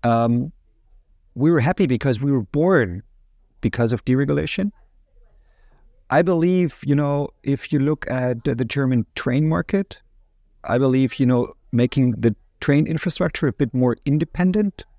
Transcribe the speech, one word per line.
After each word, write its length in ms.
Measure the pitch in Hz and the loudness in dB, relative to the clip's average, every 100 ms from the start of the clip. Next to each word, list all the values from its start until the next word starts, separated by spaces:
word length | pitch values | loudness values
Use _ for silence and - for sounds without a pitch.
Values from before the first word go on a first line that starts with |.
Um, 500 | 120 117 117 120 139 - _ _ _ - _ _ _ - | 2 2 2 0 -2 -10 _ _ _ -20 _ _ _ -2
we 160 | 147 | 2
were 80 | 165 | 2
happy 280 | 127 190 170 | 2 0 0
because 340 | 123 139 113 | 0 0 -2
we 100 | 139 | 0
were 120 | 135 | -2
born 600 | 101 143 170 180 104 90 - _ _ _ _ _ | -2 0 2 2 2 -4 -12 _ _ _ _ _
because 320 | 113 - 117 | -4 0 -2
of 140 | 117 - | -2 0
deregulation. 680 | 127 143 143 156 - 202 - _ _ _ _ _ _ _ _ _ _ _ _ _ | 0 0 -2 -2 -4 -4 -6 _ _ _ _ _ _ _ _ _ _ _ _ _
I 120 | 135 | 2
believe, 580 | 175 170 170 185 170 - 139 | 2 2 2 2 0 -2 0
you 100 | 143 | 0
know, 340 | 147 143 143 _ | 0 -2 -4 _
if 300 | 135 139 - | -4 -4 -2
you 60 | 151 | 0
look 300 | 139 151 - | 0 -2 -4
at 340 | 127 127 117 143 | -2 -2 -2 -4
the 200 | 120 120 | -2 -2
German 400 | 143 131 127 - - | -2 0 0 -2 -6
train 340 | - 127 156 | -4 0 0
market, 500 | 165 170 196 196 - _ _ _ _ _ _ | 0 -2 -4 -4 -12 _ _ _ _ _ _
I 140 | - 123 | -4 0
believe, 420 | 135 131 131 - | 2 2 0 0
you 60 | 127 | 0
know, 280 | 123 - - _ | 2 -2 -10 _
making 380 | 117 123 - 127 | 0 0 2 0
the 240 | 107 117 - _ _ | 2 0 0 _ _
train 260 | - 143 160 | 0 2 2
infrastructure 640 | 160 180 - 170 - 143 | -2 -4 -2 -4 -2 -4
a 60 | |
bit 200 | - 127 | 0 -2
more 240 | 127 127 117 - | 0 0 0 0
independent 800 | 147 160 - 185 196 208 - - | 0 -2 0 0 2 -2 -4 -20